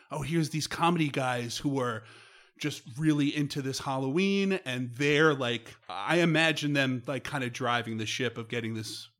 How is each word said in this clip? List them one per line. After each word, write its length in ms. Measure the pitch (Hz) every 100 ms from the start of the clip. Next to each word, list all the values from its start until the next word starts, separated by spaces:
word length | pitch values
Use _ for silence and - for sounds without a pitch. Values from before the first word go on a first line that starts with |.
| -
"Oh, 100 | 147
here's 300 | 135 165 151
these 160 | 156 -
comedy 420 | - 170 175 151
guys 480 | 135 131 123 117 -
who 240 | 147 135
are 240 | 123 110 - - - - - -
just 220 | 151 - - 120
really 360 | 156 147 143
into 280 | 151 147 147
this 160 | 131 127
Halloween," 720 | 143 135 135 156 196 196 196 185 131
and 280 | 127 123 120
they're, 360 | 143 147 156
like, 420 | 139 120 117 - - -
I 280 | 92 101 165
imagine 580 | 170 156 160 151 147
them, 280 | 143 135 127 120
like, 180 | 131
kinda 240 | - 143 123
driving 480 | 120 123 120 113 110
the 80 |
ship 320 | 107 - 123 117
of 120 | 113
getting 240 | 120 113
this 340 | 113 110 107 -